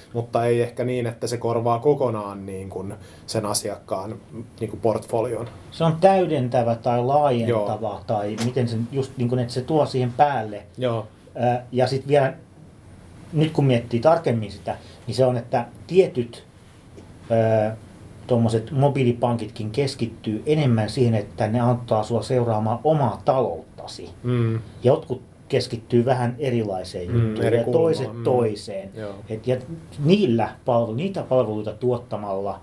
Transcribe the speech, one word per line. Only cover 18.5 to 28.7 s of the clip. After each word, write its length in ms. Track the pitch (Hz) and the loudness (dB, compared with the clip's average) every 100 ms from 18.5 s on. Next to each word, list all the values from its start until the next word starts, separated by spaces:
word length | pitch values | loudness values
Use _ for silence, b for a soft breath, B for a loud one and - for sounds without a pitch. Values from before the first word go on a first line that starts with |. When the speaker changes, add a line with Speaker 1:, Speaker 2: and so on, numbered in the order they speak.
| 110 110 | 2 0
Speaker 2:
mobiilipankitkin 1000 | 135 143 135 120 117 120 117 104 - 107 | 2 2 4 2 2 0 0 -4 -8 -4
keskittyy 720 | 123 139 - 113 - 113 107 151 | -2 -2 -2 -6 -4 -4 -4 0
enemmän 440 | 156 135 110 107 | 2 4 2 2
siihen, 260 | 135 120 113 | 2 2 2
että 320 | - - 107 | -2 -2 0
ne 120 | 120 | 2
antaa 440 | 120 120 - 110 | 2 0 0 0
sua 180 | 107 113 | 2 -2
seuraamaan 580 | 107 127 117 107 110 120 | 0 0 2 0 0 0
omaa 380 | 151 151 120 92 - | 2 2 2 0 0
talouttasi. 840 | 131 104 82 - - - - 85 - | 2 0 -4 -12 -16 -16 -14 -16 -8
Speaker 1:
Mm. 360 | 123 123 113 113 - - | -4 0 0 -2 -8 0
Speaker 2:
Jotkut 380 | 120 160 - 120 - - - | 2 2 0 -10 -10 -20 -2
keskittyy 560 | 127 - 110 - 120 120 | -2 -2 -6 0 2 4
vähän 300 | 127 120 123 | 2 0 -2
erilaiseen 720 | 135 120 104 92 90 92 90 | -2 -2 -2 -4 -6 -8 -2
Speaker 1:
Mm, 20 | 117 110 | 0 0
Speaker 2:
juttuun 200 | 110 113 | 0 2
Speaker 1:
eri 100 | 117 | 2
Speaker 2:
ja 60 | |
Speaker 1:
kulmaan, 180 | 120 123 | 2 2
Speaker 2:
toiset 300 | 165 131 120 | 2 2 -4
Speaker 1:
mm. 100 | 113 | -4
Speaker 2:
toiseen. 640 | 117 127 113 104 - | 0 2 2 -2 -8